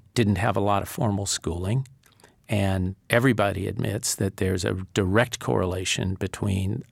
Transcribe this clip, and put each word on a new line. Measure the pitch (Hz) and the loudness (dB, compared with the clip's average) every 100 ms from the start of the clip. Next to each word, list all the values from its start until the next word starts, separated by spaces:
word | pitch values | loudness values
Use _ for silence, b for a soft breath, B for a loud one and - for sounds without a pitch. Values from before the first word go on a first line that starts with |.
| - | -4
didn't | - 104 92 | 2 2 4
have | 117 101 | 2 2
a | |
lot | 101 101 | 2 0
of | 92 | -2
formal | - 117 98 101 | -2 -2 0 -2
schooling. | - - 82 92 127 135 - _ b b b - | -4 -4 -4 -2 -2 -2 -12 _ b b b -4
And | 104 98 95 92 95 - | 0 2 0 -2 -4 0
everybody | 120 131 107 101 92 98 | 4 4 4 2 0 -4
admits | 101 107 101 - - | -2 -2 -2 -4 -2
that | 101 - | -2 0
there's | 95 92 | 0 0
a | 107 95 95 | 0 -2 -2
direct | - 95 104 123 - | 0 2 4 2 -2
correlation | - 113 90 92 95 - 98 | -2 0 0 -2 -2 -2 -2
between | 92 95 - 101 95 95 120 - | -2 -6 -2 -2 0 0 -4 -8